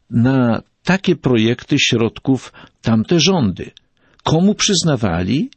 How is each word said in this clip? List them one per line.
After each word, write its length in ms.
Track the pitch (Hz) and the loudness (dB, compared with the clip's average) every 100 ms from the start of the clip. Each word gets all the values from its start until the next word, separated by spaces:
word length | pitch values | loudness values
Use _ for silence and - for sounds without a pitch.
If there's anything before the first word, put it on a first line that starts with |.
| _ | _
na 520 | 120 120 135 123 110 - _ | 0 2 2 0 -2 -6 _
takie 320 | - 185 - 175 | -4 -2 0 0
projekty 640 | 143 120 110 120 - 143 | 2 2 2 -2 -2 -2
środków 760 | - 117 113 - - 131 - - - _ | 0 0 -2 -4 -2 -4 -4 -20 -20 _
tamte 380 | - 113 107 175 | -2 0 2 0
rządy. 520 | 165 190 110 82 - - _ _ _ _ | 2 0 0 -4 -10 -18 _ _ _ _
Komu 320 | - 151 190 208 | -2 2 2 0
przyznawali? 920 | - 185 165 131 107 85 92 131 254 | 0 0 0 0 0 -2 -2 -2 -4